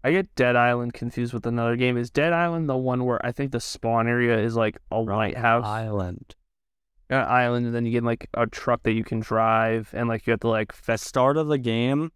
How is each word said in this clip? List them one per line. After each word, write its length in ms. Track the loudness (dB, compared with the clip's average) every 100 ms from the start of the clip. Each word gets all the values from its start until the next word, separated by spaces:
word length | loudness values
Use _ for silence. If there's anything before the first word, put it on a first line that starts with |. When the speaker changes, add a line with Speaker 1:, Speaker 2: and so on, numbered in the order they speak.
Speaker 1:
I 80 | 2
get 220 | 0 -2 0
Dead 200 | 2 4
Island 380 | 4 2 -2
confused 400 | -6 -8 -4 -4
with 120 | -4 -4
another 300 | -2 0 2
game. 220 | 0 0
Is 120 | -2
Dead 240 | 0 2
Island 360 | 2 0 -2 -2
the 80 | -2
one 280 | 0 0 0
where 180 | -2 -2
I 60 |
think 200 | -4 -4
the 80 | -4
spawn 480 | -6 -6 0 2 2
area 300 | 2 2 2
is, 160 | 2 2
like, 240 | 0 -2 -6
a 40 | -4
Speaker 2:
Wrong 120 | -2 0
Speaker 1:
lighthouse? 460 | -2 0 2 2 0
Speaker 2:
Island. 720 | -4 -2 -2 -4 -8 -16 -20 _ _ _ _ _ _ _
Speaker 1:
An 100 | -2
island, 480 | 2 2 2 0 -2
and 80 | -2
then 100 | 0
you 60 |
get, 120 | 0
like, 240 | 0 -4 -4
a 140 | -4 -4
truck 340 | -2 -2 0
that 100 | 0
you 100 | 0
can 160 | -2 -6
drive, 720 | -2 0 2 2 2 0 -4
and, 160 | -4 -2
like, 160 | -2 0
you 60 |
have 80 | 0
to, 80 | 2
like, 260 | 0 -2 -6 -2
Speaker 2:
At 120 | -2
start 380 | -2 2 4 2
of 100 | 0
the 100 | 0
game 520 | 0 0 2 0 -2